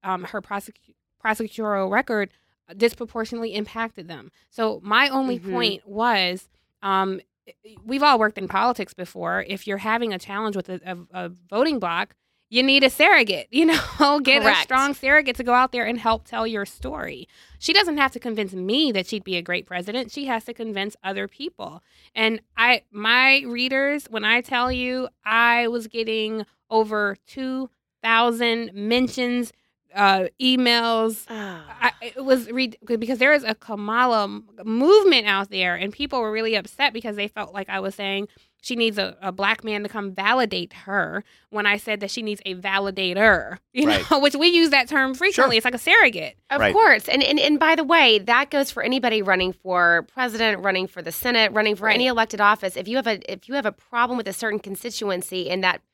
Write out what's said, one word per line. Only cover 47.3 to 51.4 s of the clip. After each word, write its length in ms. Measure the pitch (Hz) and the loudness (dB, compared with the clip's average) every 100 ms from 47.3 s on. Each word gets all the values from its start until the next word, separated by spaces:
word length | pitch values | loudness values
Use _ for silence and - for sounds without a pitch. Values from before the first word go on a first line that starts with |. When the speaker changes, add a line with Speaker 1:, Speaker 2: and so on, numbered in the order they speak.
| 294 | 2
Speaker 2:
and 220 | 294 302 | 2 2
by 160 | 311 320 | 4 2
the 80 | |
way, 340 | 294 330 269 220 | 4 4 6 4
that 300 | 196 240 277 | 4 2 2
goes 200 | 294 277 | -2 -2
for 120 | - | -2
anybody 400 | 226 254 247 220 | -2 0 0 0
running 300 | 196 185 185 | 2 2 0
for 540 | 180 190 180 175 170 165 | -4 -4 2 4 4 0
president, 500 | - 254 220 226 202 | -6 -4 0 0 0
running 220 | 190 185 185 | 0 0 -2
for 160 | - | -8
the 100 | 165 | -12
Senate, 400 | 165 247 240 | -6 0 2